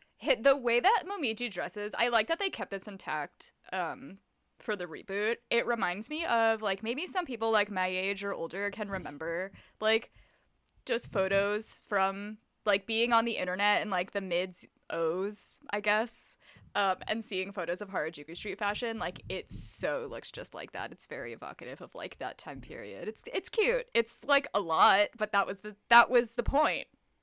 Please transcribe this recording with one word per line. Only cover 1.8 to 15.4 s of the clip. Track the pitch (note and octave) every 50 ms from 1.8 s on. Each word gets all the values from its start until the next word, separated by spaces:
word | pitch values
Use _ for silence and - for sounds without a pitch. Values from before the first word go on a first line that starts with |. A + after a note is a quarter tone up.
| G#3 G#3 - -
I | A#3 B3
like | A#3+ A3 A3 A3+
that | E4 -
they | G4 G4
kept | - - G3 -
this | G3+ F#3+ - G#3+
intact, | G3 F#3+ - - D3+ D3+ C#3+ - _ - - - _ _ _ -
um, | - F#3+ F3 D#3+ C3 - C3+ D3+ G3 - _ _ _ _ _ _ _ -
for | - A3+ G#3
the | F#3+ F3
reboot. | D#3 D#3+ G2 - - F#3+ G3+ G#3 A3 A#3 - _ -
It | - G3+ D#3+
reminds | A3 A#3 A3 G3 F3 F3+ G3+ A3 -
me | D4+ D#4+ E4+
of, | - A#3+ A3+ A3+ A3+ A3 G#3
like, | A3 G3 G3 - A3
maybe | A3 A#3 C#4+ F4 E4+
some | C4 F#4 E4+
people, | C4+ B3+ - A3+ A3+
like, | A3 G#3 G3+ G3+
my | G3+ F#3 F#3 F#3
age | F#3 F#3 F#3+ G3 G3+ F#3+
or | G3+ G3+
older | - - E3 D#3 D#3+ G3 G3+ G3+
can | G3 G#3+ G#3+ G3
remember, | G3 F#3 F3 - D3 D3 D#3+ E3 E3 F3 F#3+ G3 - - - - _ -
like, | G#3+ G#3+ A3 A3 - - _ - - _ _ _ _ _ _ _ _ _ _ _ -
just | - A3+ A#3+ - -
photos | - G3+ F#3+ F#3 G3 G3 G3+ G3+ G#3 A3 G#3+ - - - - -
from, | G#3 F#3+ F#3+ G3 G3 G3 G3+ G#3+ G#3+ - _ _ _ _ -
like, | G#3 G3+ G3+ -
being | - A3 A3 A#3 B3
on | A#3+ A3+ A#3
the | A#3 G#3 -
internet | F3+ F3+ F#3 F#3+ G3+ G#3 G#3 E3
in, | D#3+ G#3+
like, | G3 F3+ F#3 -
the | - G3+
mids | F#3+ F#3 F3 F3+ F#3 F#3 F3+ - - - _ _ _ -
O's, | - E3 E3 D#3+ E3+ F#3 G3 G#3+ G#3 -